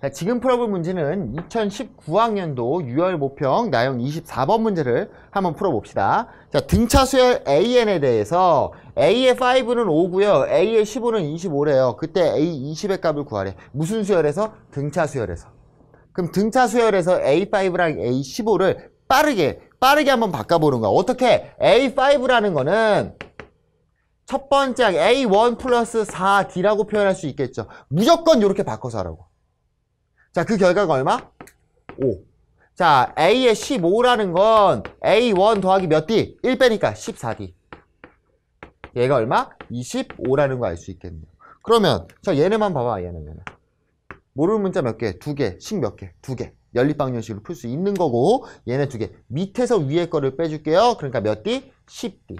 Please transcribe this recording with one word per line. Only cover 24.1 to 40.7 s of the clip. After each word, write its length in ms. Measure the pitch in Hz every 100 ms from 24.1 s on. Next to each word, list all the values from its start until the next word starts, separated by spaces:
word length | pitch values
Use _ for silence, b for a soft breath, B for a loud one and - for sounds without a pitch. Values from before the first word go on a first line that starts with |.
| _ _
첫 220 | 269 -
번째 360 | 277 277 240
항 100 | 233
에이 300 | 170 175 254
원 340 | 254 196 233 240
플러스 460 | 254 240 233 226
사 420 | 208 - 185 196 190
디라고 400 | - 185 208 214
표현할 300 | 208 202 190
수 100 | 151
있겠죠. 400 | 123 127 - 104 B B
무조건 520 | 143 233 330 330 311
요렇게 220 | 202 190
바꿔서 360 | 175 110 131 113
하라고. 280 | 90 80 - _ _ _ _ _ _ _ _ _ _
자, 120 | -
그 120 | 165 214
결과가 360 | 185 180 196
얼마? 260 | 139 143 233 - _ - _ _ _ _ -
오. 200 | 135 92 - _ _ _ _ _
자, 360 | 175 143 120 -
A의 380 | 156 233 254 208
십오라는 760 | - 208 170 208 247 240 202
건 540 | 170 208 220 196 127 - -
에이 280 | - 196 247
원 280 | 185 202 220
더하기 280 | 185 190 185
몇 180 | 156 156
디? 320 | 226 113 -
일 140 | 233 254
빼니까 360 | 254 220 127
십사 400 | 101 - - 120
디. 220 | 110 95 _ _ - _ _ - _ _ _ _ _ - _ -
얘가 220 | 127 123 139
얼마? 340 | 120 190 269 - -
이십오라는 920 | 117 120 165 175 - 120 135 143 131
거 60 |
알 100 | 113